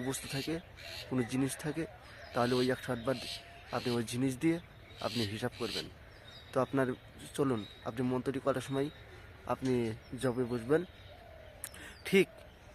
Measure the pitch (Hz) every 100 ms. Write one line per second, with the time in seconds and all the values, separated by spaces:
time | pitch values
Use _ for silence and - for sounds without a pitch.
0 | 127 131 - 139 139 165 - - - -
1 | - 131 117 127 135 - 156 151 160 -
2 | - - - 127 120 127 127 127 - 123
3 | 117 123 - - - - - 127 120 120
4 | 110 120 135 127 160 165 - - - -
5 | 113 113 104 107 120 - 113 92 - -
6 | - - - - - 135 123 139 127 127
7 | - - - - 139 117 98 - - 117
8 | 127 127 123 135 139 131 123 135 147 -
9 | - - - - - 202 131 123 117 113
10 | - 123 131 120 120 120 113 160 180 -
11 | - - - - - - - - - -
12 | - 190 175 - - - -